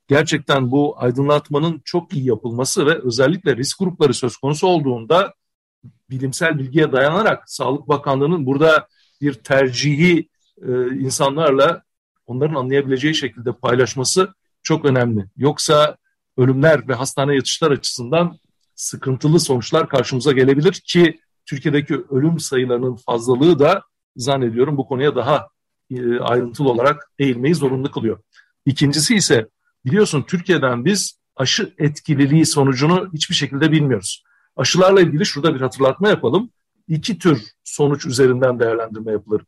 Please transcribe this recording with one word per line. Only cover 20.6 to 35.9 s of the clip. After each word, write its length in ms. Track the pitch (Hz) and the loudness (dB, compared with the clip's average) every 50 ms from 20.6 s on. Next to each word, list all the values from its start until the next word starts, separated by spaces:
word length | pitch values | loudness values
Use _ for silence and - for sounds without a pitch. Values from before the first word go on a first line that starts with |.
| 156 196 - | 2 2 0
ki 460 | - _ - - 175 170 160 - - _ _ _ _ _ | -2 _ 0 2 4 4 4 2 -2 _ _ _ _ _
Türkiye'deki 500 | - 180 160 - 156 139 147 151 - 156 - - - | -12 -10 -6 -4 -2 -2 -2 -2 -2 -4 -6 -4 -2
ölüm 300 | 135 127 147 170 170 147 | -2 0 2 2 0 -2
sayılarının 560 | - - 135 127 127 127 120 120 131 127 120 | -4 -2 -2 -2 0 0 -2 -2 -2 -4 -6
fazlalığı 640 | - _ - 117 113 117 127 123 123 151 180 165 131 | -6 _ -4 -4 -2 0 0 2 4 4 4 4 6
da 240 | 143 165 196 202 - _ _ _ _ _ _ | 4 4 2 0 -4 _ _ _ _ _ _
zannediyorum 640 | 131 117 143 139 135 123 117 110 120 135 156 147 | -8 -4 -2 -2 0 -2 -2 0 0 0 0 0
bu 100 | 135 131 | -2 -4
konuya 280 | - 135 123 143 147 120 | -4 -2 -2 0 0 0
daha, 320 | 123 113 139 151 123 - - _ _ _ _ _ _ _ - | 0 0 0 0 -2 -2 -6 _ _ _ _ _ _ _ -12
e, 280 | 131 123 123 120 120 120 | -10 -6 -4 -2 -2 -2
ayrıntılı 500 | 123 120 120 123 123 120 117 - 143 131 | -2 -2 -2 -2 -2 -4 -4 -2 0 0
olarak 420 | 117 113 127 147 151 147 - _ _ - | 0 2 2 0 0 -2 -6 _ _ -2
eğilmeyi 360 | 139 135 120 120 127 151 175 | -2 0 0 0 0 0 0
zorunlu 360 | 139 143 123 135 131 135 139 | 0 0 -2 -2 -2 -4 -6
kılıyor. 280 | - 135 113 110 95 - _ _ _ _ _ _ _ _ - | -6 -4 -4 -4 -4 -6 _ _ _ _ _ _ _ _ -4
İkincisi 500 | - - - 147 139 143 156 147 - 233 | -4 -2 0 0 0 0 0 0 2 2
ise 320 | 190 - - 139 113 - - _ _ _ _ _ _ - | 2 2 2 2 2 0 -2 _ _ _ _ _ _ -6
biliyorsun 380 | 127 165 214 208 - 151 135 113 | 0 2 2 2 2 0 -4 -4
Türkiye'den 580 | - 185 175 170 185 170 139 131 127 120 120 123 | -4 -6 -4 0 0 0 0 0 -2 -2 0 0
biz 340 | 180 208 190 - - - _ _ _ _ | 0 0 -2 -4 -8 -10 _ _ _ _
aşı 380 | - 131 123 - 233 196 - _ | -4 -4 -2 -2 -4 -4 -6 _
etkililiği 680 | - 156 147 151 - - 160 147 135 143 135 156 160 151 | -2 -2 -2 -4 -4 -4 -2 0 2 2 4 4 4 2
sonucunu 640 | - - 147 135 135 131 123 147 160 180 185 - 185 160 | 2 2 2 2 2 0 0 2 2 2 0 -2 -4 -8
hiçbir 220 | 151 - - 170 | -8 -6 -4 -4
şekilde 360 | - 143 - 139 135 160 156 | -4 -4 -4 -2 0 0 2
bilmiyoruz. 520 | 156 160 147 131 120 98 92 - - - _ _ _ _ _ _ _ | 2 2 2 2 0 -2 -4 -8 -12 -12 _ _ _ _ _ _ _
Aşılarla 460 | - 135 - - 175 185 190 196 196 | -4 -4 0 2 2 4 6 6 6
ilgili 240 | 175 170 139 156 208 | 4 4 2 0 -2
şurada 300 | - - 143 156 160 - | -4 -4 -2 -2 -2 -2
bir 60 | 127 | -2
hatırlatma 480 | 131 - - 127 135 131 | -4 -4 -2 0 0 0